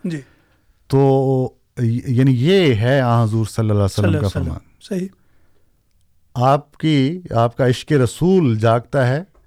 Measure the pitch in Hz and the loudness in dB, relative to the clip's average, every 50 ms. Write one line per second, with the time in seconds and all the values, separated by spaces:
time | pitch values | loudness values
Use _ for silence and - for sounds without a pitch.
0 | - 185 160 147 131 _ _ _ _ _ _ _ _ _ _ _ _ - 135 135 | -10 -10 -8 -10 -12 _ _ _ _ _ _ _ _ _ _ _ _ -2 0 2
1 | 139 135 135 135 135 131 135 131 127 - - _ _ _ _ - 123 113 113 123 | 2 2 2 2 0 0 0 -2 -2 -4 -8 _ _ _ _ -4 -2 -2 -2 -4
2 | - 135 123 120 131 139 131 117 123 165 190 196 180 147 120 101 110 123 135 143 | -4 -2 0 2 2 2 2 2 2 2 2 2 2 2 2 2 0 0 2 2
3 | 127 120 117 117 117 107 110 113 110 - - - 110 107 104 104 101 92 - - | 2 2 2 2 0 0 0 -2 -4 -4 -4 -4 -2 0 0 0 0 0 0 0
4 | 101 95 98 - - 95 - 92 87 85 80 - - _ _ _ - - 208 180 | 0 0 0 0 -2 -4 -4 -4 -6 -6 -8 -10 -12 _ _ _ -12 -8 -6 -6
5 | 180 190 - _ _ _ _ _ _ _ _ _ _ _ _ _ _ _ _ _ | -6 -8 -12 _ _ _ _ _ _ _ _ _ _ _ _ _ _ _ _ _
6 | _ _ _ _ _ _ - 127 120 135 139 147 143 _ _ - - 156 156 143 | _ _ _ _ _ _ -4 -2 2 2 2 0 -2 _ _ -4 -2 0 2 2
7 | 131 139 170 180 175 - - 113 117 120 - - 135 123 127 - - - 151 139 | 0 0 -2 -6 -8 -4 0 0 0 0 0 0 0 0 0 -2 -2 0 2 2
8 | 127 110 - - 156 180 190 190 165 127 113 107 110 117 113 120 117 - - 143 | 2 0 0 -2 0 2 2 2 2 2 0 2 2 2 2 0 -2 -4 -2 0
9 | 127 120 127 151 190 - _ _ _ | 0 0 0 -4 -6 -10 _ _ _